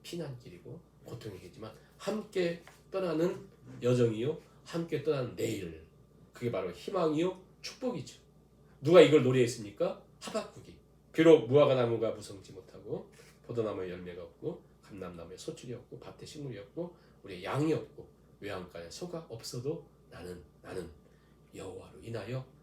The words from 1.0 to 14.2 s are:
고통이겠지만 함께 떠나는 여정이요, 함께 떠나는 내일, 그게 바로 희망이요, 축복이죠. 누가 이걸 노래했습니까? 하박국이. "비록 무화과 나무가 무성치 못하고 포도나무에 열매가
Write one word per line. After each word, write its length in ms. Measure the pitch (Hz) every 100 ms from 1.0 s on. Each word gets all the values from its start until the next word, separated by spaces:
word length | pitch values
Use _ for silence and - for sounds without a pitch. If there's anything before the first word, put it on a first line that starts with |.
| -
고통이겠지만 680 | 117 113 92 90 - 107 - - -
함께 640 | - 214 196 190 170 170 - - -
떠나는 560 | 190 185 156 175 190 - - - -
여정이요, 560 | 120 123 117 107 127 160 - - -
함께 360 | 170 165 147
떠나는 340 | 131 143 123 90
내일, 460 | 113 104 87 82 - - - - -
그게 180 | - 120
바로 200 | - 92
희망이요, 680 | - - 190 165 151 180 185 - -
축복이죠. 580 | - - 254 165 127 - - - - - - -
누가 200 | 135 180
이걸 220 | 147 151
노래했습니까? 800 | 127 127 117 - 104 - 190 - - -
하박국이. 560 | - 220 202 - - - - - _
"비록 340 | - 165 151 117
무화과 280 | 139 143 131
나무가 360 | 117 113 110
무성치 400 | 104 110 101 -
못하고 580 | 95 - - 104 - - - - -
포도나무에 460 | - 117 107 98 92
열매가 320 | 90 90 87